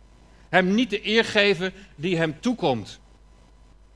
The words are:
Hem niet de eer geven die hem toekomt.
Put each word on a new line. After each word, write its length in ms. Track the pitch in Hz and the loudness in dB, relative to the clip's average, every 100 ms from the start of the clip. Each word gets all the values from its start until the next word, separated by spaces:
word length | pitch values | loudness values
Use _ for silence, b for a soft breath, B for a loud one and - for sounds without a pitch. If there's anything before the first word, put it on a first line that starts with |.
| - - - b b | -20 -20 -20 b b
Hem 260 | 180 185 | 2 2
niet 160 | 208 254 | 0 0
de 160 | 202 196 | -4 0
eer 180 | 220 | 0
geven 480 | 220 214 202 170 185 B B | 2 2 2 2 -4 B B
die 220 | - 170 165 | -8 -4 0
hem 240 | 160 147 | -2 -2
toekomt. 600 | 247 240 160 120 104 - - - - - - - - - - | -4 0 0 -2 -6 -18 -20 -20 -20 -20 -20 -20 -20 -20 -20